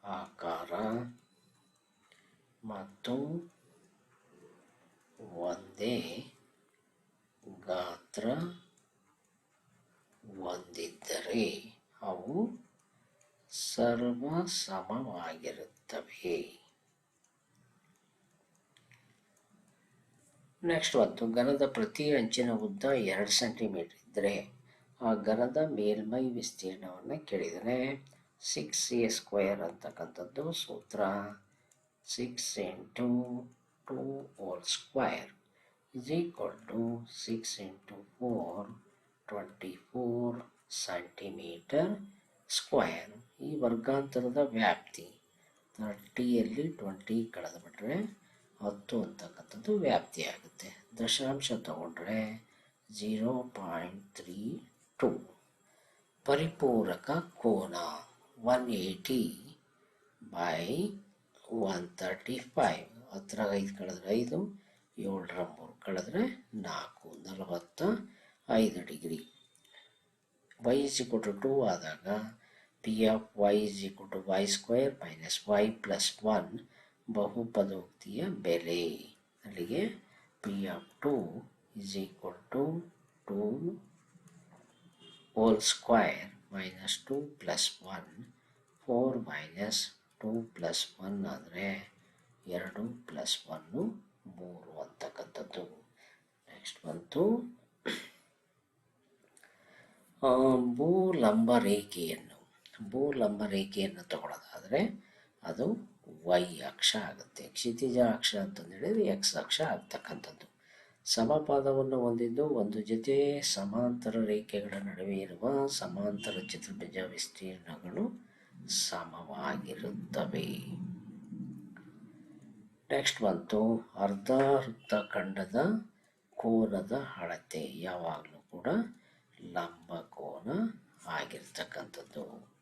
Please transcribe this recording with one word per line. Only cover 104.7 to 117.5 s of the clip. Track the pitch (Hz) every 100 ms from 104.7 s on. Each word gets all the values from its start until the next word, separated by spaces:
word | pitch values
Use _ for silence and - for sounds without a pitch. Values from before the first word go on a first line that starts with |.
| 139 214 - - - _ _
ಅದು | - - 139 233 - - - 78
ವೈ | 82 90 90 80
ಅಕ್ಷ | 71 - - 113
ಆಗುತ್ತೆ. | 85 - - - -
ಕ್ಷಿತಿಜ | - 123 117 135 123
ಅಕ್ಷ | 117 107 - 104
ಅಂತಂದು | 95 - -
ಹೇಳಿದ್ರೆ | 95 151 220
ಎಕ್ಸ್ | 202 196 - -
ಅಕ್ಷ | - -
ಆಗ್ತಕ್ಕಂಥದ್ದು. | 156 - - - - - - - - _ _ - - _
ಸಮಪಾದವನ್ನು | - - 113 151 151 143 135 135 131 131
ಹೊಂದಿದ್ದು | 120 117 120 123 151
ಒಂದು | 131 104 110
ಜೊತೆ | 104 113 123 139 143 143
ಸಮಾಂತರ | 143 - 98 113 123 120 113 113
ರೇಖೆಗಳ | 110 107 - 104 101 98
ನಡುವೆ | 98 90 92 98
ಇರುವ | 95 85 117 139 139
ಸಮಾಂತರ | 139 92 90 104 101 - 95 -
ಚತುರ್ಭುಜ | - - 98 87 95
ವಿಸ್ತೀರ್ಣಗಳು | 92 90 - - 95